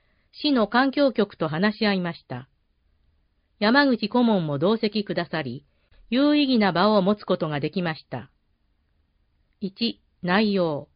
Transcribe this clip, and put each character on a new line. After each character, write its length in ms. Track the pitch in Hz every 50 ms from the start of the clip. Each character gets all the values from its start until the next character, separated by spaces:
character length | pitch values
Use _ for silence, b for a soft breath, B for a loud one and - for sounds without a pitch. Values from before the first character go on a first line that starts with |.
| _ _ _ _ _ _
市 200 | _ - - 302
の 160 | 277 247 214
環 240 | - - 240 269 269
境 200 | 254 294 285 269
局 240 | 220 - 202 202 -
と 120 | _ 170
話 320 | 151 151 165 196 214 208 -
し 80 | 220
合 80 | 208 196
い 40 | 185
ま 120 | 175 170 165
し 120 | - _
た。 200 | _ 131 123 131 _ _ _ _ _ _ _ _ _ _ _ _ _ _ _ _ _ _ _ _ _ _ _
山 260 | 208 214 240 285 294
口 220 | 277 247 - 220 202
顧 140 | - 240 247
問 220 | 226 214 190 165
も 120 | 151 143
同 200 | 139 160 190 226
席 260 | 220 - 208 208 214 202
く 100 | - 170
だ 120 | 175 170
さ 160 | - - 160
り、 240 | 147 127 120 139 - _ _ _ _ _ _ - - -
有 280 | 226 254 285 294 294
意 60 | 294 285
義 160 | 262 262 226
な 120 | 208 190
場 180 | 160 170 185 214
を 120 | 214 202
持 140 | 180 190 214
つ 100 | 208 -
こ 120 | - 185
と 120 | 175 175 156
が 100 | 151 143
で 120 | 139 151
き 100 | - 190
ま 140 | 175 165 156
し 100 | - - _
た。 220 | 147 127 131 - _ _ _ _ _ _ _ _ _ _ _ _ _ _ _ _ _ _ _ _ _ _ _ _ _ _
一、 420 | - 190 - - 233 233 - - _ _ _ _
内 320 | - 175 180 208 226 208 196
容。 340 | 190 175 165 147 135 - _ _